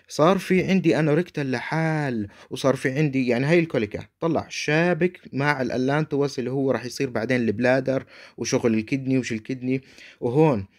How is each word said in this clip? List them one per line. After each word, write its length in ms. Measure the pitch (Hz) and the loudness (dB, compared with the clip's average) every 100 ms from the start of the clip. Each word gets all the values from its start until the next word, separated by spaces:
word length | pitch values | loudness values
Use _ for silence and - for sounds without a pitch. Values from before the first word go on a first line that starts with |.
| _ | _
صار 300 | - 160 196 | 2 4 2
في 260 | - 190 | 2 0
عندي 340 | 147 190 160 131 | 2 2 4 2
أنوريكتال 520 | 156 156 180 - 139 | 2 2 0 -4 -4
لحال، 800 | 120 - 156 160 156 143 117 101 - - | -4 -4 -2 0 -2 -2 -4 -6 -10 -14
وصار 260 | 131 135 131 | -2 0 0
في 140 | 139 | -2
عندي 380 | 131 151 135 123 | 0 0 0 0
يعني 180 | 120 139 | 2 2
هاي 120 | 175 | 2
الكوليكا 480 | 165 131 104 95 - _ | 2 -2 -4 -6 -12 _
طلع 260 | 165 127 - | -2 -2 -4
شابك 720 | - - 151 175 165 180 - - | -8 -2 0 2 2 -2 -4 -10
مع 300 | 127 143 139 | -2 0 0
الألانتوس 760 | 123 123 131 147 156 139 139 135 | -2 -2 0 0 0 -2 -2 -2
اللي 120 | 120 | -4
هو 200 | 139 135 | -2 0
راح 140 | 117 | 0
يصير 260 | 120 - 135 | -4 -6 -4
بعدين 300 | 117 117 127 | -2 0 0
البلادر 640 | 113 101 123 131 131 131 - - - - | 0 2 2 2 2 -2 -4 -14 -20 -10
وشغل 380 | 117 131 120 | -2 2 2
الكدني 440 | 110 110 135 131 131 | 2 0 -4 0 0
وش 140 | 117 | 0
الكدني، 500 | 113 107 131 127 131 - - - - | -6 -6 -6 -4 -4 -6 -20 -20 -8
وهون 460 | 120 131 160 113 98 | -2 4 4 2 -4